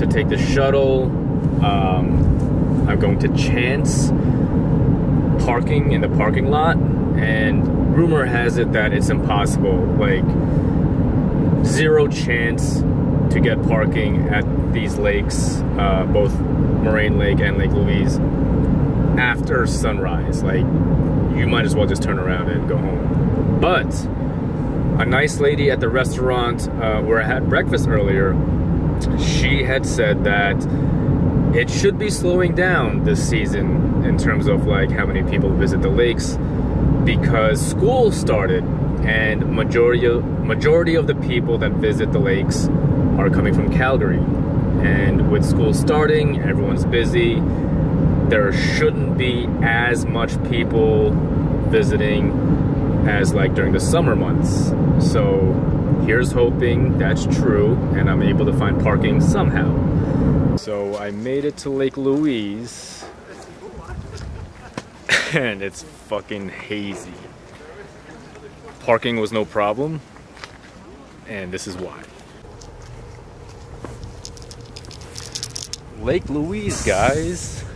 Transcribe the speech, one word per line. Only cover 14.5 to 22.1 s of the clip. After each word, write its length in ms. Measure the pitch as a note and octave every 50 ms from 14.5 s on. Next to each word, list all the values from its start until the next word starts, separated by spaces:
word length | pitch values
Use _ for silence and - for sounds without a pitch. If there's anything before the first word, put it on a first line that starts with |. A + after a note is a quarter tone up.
| - - - - -
these 240 | A#2+ - G2 -
lakes, 640 | G#2 G#2 G#2 G2+ G2+ G2+ - - - - - - - - - - -
uh, 280 | - - - C3+ -
both 260 | - G2+ G#2 G#2 G2 - -
Moraine 800 | - - - - - - - - - A2 A2 A2 G#2+ G#2+ - F#2
Lake 220 | G2+ G2+ - -
and 180 | - - - -
Lake 140 | - - -
Louise, 460 | - - - - - - - - - - - - - - - - - - - - - - - - - - - - B2+
after 480 | B2 B2 A#2 A#2 - - C#3+ B2+ A2+
sunrise. 760 | G#2+ - - - A2+ G#2+ - G2 - - - - - - - -
Like, 220 | - - - - - - - - - - - - - - - - - -
you 100 | - -
might 200 | - A#2+ A#2 A2
as 100 | G2+ -
well 100 | - -
just 160 | - G2 - -
turn 160 | G2